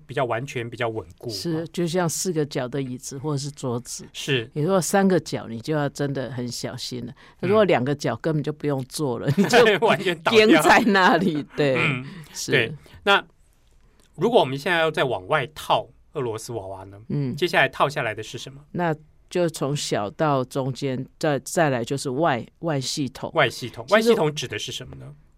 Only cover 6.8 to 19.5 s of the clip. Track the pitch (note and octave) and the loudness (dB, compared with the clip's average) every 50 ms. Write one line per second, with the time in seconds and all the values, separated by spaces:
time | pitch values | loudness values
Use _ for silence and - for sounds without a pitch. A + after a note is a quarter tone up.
6.8 | - - B2+ A#2+ A#2+ - C#3+ _ - - - - - F3 G#3 A3 G#3 F3+ E3 B2 | -10 -10 -10 -10 -10 -12 -14 _ -20 -20 -12 -6 0 2 4 4 6 6 4 4
7.8 | B2 C#3+ D3 C#3+ - C#3+ A#2+ - - E3 D#3 D#3 C3+ D3 D3 - - D3 C#3+ C3+ | 2 0 -2 -2 -2 -4 -4 -2 -2 -2 0 0 -2 -4 -6 -4 -4 -2 -2 -2
8.8 | B2+ - - - D#3 C3+ A#2 A2 F#2 - C3 G3 G3+ - - A4 A#4+ - G3+ F3 | -4 -6 -6 -4 -4 -4 -4 -2 -2 0 2 2 2 6 6 6 8 6 6 4
9.8 | A#3 G#3 C#3 D#3+ - F#3 G3+ - - - A#3 A3 A3 A3 D#4+ - - E4+ D#4+ D4 | 4 2 2 2 0 -2 -2 -2 0 4 6 6 8 8 8 6 8 8 6 8
10.8 | A3+ G#3+ G3 G3 F#3 F3+ - E3 F#3+ - D#3 D3 C#3 - - - D3+ C#3 C3 A#2+ | 6 6 4 6 6 6 6 4 2 2 0 -2 -4 -6 -2 0 2 2 2 2
11.8 | D#3+ D#3+ C3+ B2 C3 C#3 - E3+ D3+ - - - - - C3 C3 A2+ A#2 D#3 - | 2 0 0 -2 -6 -10 -14 -16 -18 -16 -12 -10 -4 0 2 2 2 0 -2 -10
12.8 | - - - - - G3+ G3+ F#3+ - - _ _ _ _ _ _ _ _ _ _ | -16 -20 -16 -4 2 4 4 4 2 -2 _ _ _ _ _ _ _ _ _ _
13.8 | _ _ _ _ _ _ _ - E3 A#3 A#3+ G#3+ E3 C3 C3+ C#3+ C#3+ F#3+ F3 E3 | _ _ _ _ _ _ _ -2 0 4 6 6 4 4 0 -4 -2 0 2 2
14.8 | D#3+ D#3+ D#3 F3+ D#3 C3 A2+ F#2+ F#2 F#2+ D3 D#3 B2+ - - - - - D#3+ A#2+ | 2 2 2 0 0 0 -2 -4 -4 -2 -2 -2 -2 -4 -10 -8 -2 0 0 0
15.8 | G#2 - - _ _ _ - D#3 B2+ A#2 G#2+ A2 - - A#2+ A2 F#2+ F#2+ F#2+ F#2+ | 0 -4 -14 _ _ _ -8 -6 -4 -4 -6 -8 -8 -10 -10 -8 -8 -10 -12 -14
16.8 | G2 G2 G2 G2+ A2+ - C3+ D3 C#3 B2+ A#2+ C#3+ F3 E3+ - F3 C#3+ C3 - - | -14 -16 -18 -16 -10 -6 -4 -4 -2 -4 -4 -2 -2 0 2 2 2 2 2 2
17.8 | F3 C#3 D3+ D#3 B2+ A2+ G#2+ G#2+ G#2+ - - A#2 - C3+ C3+ C#3 - _ - E3+ | 0 0 0 -2 -4 -4 -4 -6 -8 -10 -10 -12 -12 -14 -18 -20 -16 _ -4 -2
18.8 | F3 E3+ D#3 D#3 - _ _ _ _ - - F3+ F3 E3 | -2 -2 -2 -4 -6 _ _ _ _ -4 -2 0 0 0